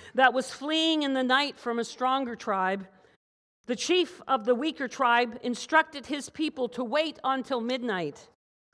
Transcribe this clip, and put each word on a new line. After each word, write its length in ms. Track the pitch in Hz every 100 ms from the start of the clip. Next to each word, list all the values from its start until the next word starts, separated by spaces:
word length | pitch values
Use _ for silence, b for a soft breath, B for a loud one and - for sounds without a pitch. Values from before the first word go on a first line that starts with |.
| B 226
that 180 | 262
was 200 | 254 -
fleeing 500 | - 285 320 320 311
in 120 | 277 262
the 80 |
night 360 | 254 262 285 -
from 200 | 240 233
a 40 |
stronger 540 | 226 - 254 269 254 226
tribe. 500 | - 196 185 196 190 b b b _ _ _ _ -
The 100 | 247
chief 460 | - 359 330 - -
of 200 | 262 214
the 100 | 240
weaker 320 | 311 - 262
tribe 500 | - 247 240 247 233
instructed 640 | 247 233 - 320 320 294 247
his 240 | 285 -
people 400 | - 311 - 240
to 140 | - 247
wait 340 | 285 320 - 254
until 340 | 262 247 254
midnight, 680 | 226 254 240 185 151 - - _ _ _ _